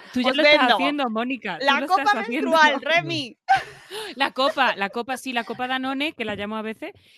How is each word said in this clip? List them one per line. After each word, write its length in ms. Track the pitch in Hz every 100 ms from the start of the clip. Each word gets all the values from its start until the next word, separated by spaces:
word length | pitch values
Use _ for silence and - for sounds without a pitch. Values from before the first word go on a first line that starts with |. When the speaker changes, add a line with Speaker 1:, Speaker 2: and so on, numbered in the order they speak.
| -
Speaker 1:
tú 80 | 254
ya 80 | 254
Speaker 2:
Os 80 | 269
Speaker 1:
lo 60 |
estás 160 | 294 302
Speaker 2:
vendo 120 | 262 214
Speaker 1:
haciendo, 340 | 277 294 254
Mónica, 500 | 220 247 254 208 165
tú 60 | 277
Speaker 2:
la 140 | 277
Speaker 1:
lo 60 | 311
Speaker 2:
copa 160 | 370
Speaker 1:
estás 180 | 269 240
haciendo. 280 | 403 262 -
Speaker 2:
menstrual, 300 | 320 302 277
Speaker 3:
<laughs> 220 | 285 330
Speaker 2:
Remy. 340 | 339 330 247 - - - - - - 403 427 254
Speaker 1:
La 160 | 240
copa, 440 | - 269 311 240 190
la 120 | 196
copa, 280 | 233 240 254
sí, 160 | 262
la 100 | 240
copa 240 | 226 233 254
Danone, 460 | 262 262 269 302
que 100 | 320
la 120 | 214 202
llamo 180 | 208 220
a 60 |
veces, 320 | 214 214 320 - _